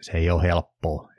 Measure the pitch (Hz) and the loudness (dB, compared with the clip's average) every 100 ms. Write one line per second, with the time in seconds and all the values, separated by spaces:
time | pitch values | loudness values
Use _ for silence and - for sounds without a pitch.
0 | - 82 85 85 90 85 - _ 80 78 | -6 0 2 2 2 0 -2 _ -6 -6
1 | - | -10